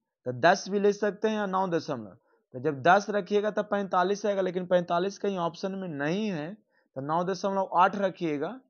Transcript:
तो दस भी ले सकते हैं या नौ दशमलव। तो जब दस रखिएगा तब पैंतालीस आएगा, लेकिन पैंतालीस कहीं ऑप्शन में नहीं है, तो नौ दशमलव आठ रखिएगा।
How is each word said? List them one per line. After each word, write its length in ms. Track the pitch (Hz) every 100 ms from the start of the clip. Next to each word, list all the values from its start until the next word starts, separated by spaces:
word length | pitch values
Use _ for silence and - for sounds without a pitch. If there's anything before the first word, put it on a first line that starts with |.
| _ _ 123
तो 60 |
दस 320 | 123 165 196 190
भी 120 | 202
ले 120 | 202
सकते 360 | 202 208 180 220
हैं 80 | 214
या 100 | 196
नौ 200 | 185 190
दशमलव। 480 | 165 - 127 104 87 _ _ _
तो 60 | 127
जब 220 | 143 139
दस 240 | 165 196 202
रखिएगा 400 | 208 180 208 208
तब 140 | 202
पैंतालीस 600 | 208 202 196 185 180 202 208
आएगा, 140 | 196
लेकिन 260 | 185 180 180
पैंतालीस 520 | 180 175 175 196 202
कहीं 200 | 202 185
ऑप्शन 340 | 170 165 190
में 160 | 190 180
नहीं 400 | 143 147 190 214
है, 260 | 165 156 214 _ _ _ 131
तो 40 |
नौ 240 | 143 165
दशमलव 460 | 180 185 202 196 185
आठ 220 | 165 190 196
रखिएगा। 640 | 190 - 170 147 160 262 _